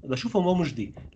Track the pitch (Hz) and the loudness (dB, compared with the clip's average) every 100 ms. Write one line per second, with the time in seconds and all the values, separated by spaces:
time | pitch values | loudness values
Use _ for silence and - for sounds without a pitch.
0 | 131 127 233 214 175 180 156 117 101 - | -6 -4 0 2 4 4 2 -2 -6 -8
1 | - | -14